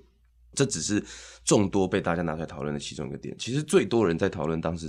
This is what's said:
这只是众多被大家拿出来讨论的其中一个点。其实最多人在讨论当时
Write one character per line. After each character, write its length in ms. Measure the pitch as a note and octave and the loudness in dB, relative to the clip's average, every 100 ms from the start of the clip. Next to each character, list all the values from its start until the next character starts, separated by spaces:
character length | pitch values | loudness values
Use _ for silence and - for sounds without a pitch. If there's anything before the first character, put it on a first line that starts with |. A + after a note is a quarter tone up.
| _ _ _ _ _ | _ _ _ _ _
这 100 | - | 0
只 160 | - - | 0 0
是 240 | D#2 G#2 - - - - | -2 -2 -2 -10 -18 -8
众 240 | - C3 G2 | 2 4 4
多 180 | G2 F#2 | 2 2
被 140 | G2 | 2
大 140 | F2 | 0
家 80 | E2+ | 0
拿 120 | E2+ | -2
出 60 | D#2+ | -4
来 60 | D2+ | -6
讨 160 | D2 | -6
论 100 | D2 | -4
的 60 | D2 | -4
其 160 | - | -6
中 140 | - C2+ | -8 -8
一 20 | |
个 80 | C#2+ | -8
点。 180 | C#2+ - | -10 -10
其 160 | - | -6
实 80 | C#3 | -4
最 240 | D3+ F#3 | 2 2
多 220 | G#2 A#2 G2 | 4 4 4
人 100 | E2 | 4
在 120 | G2 | 0
讨 180 | - D2+ | 0 -2
论 140 | E2 | 0
当 180 | E2 | -2
时 100 | E2 | -4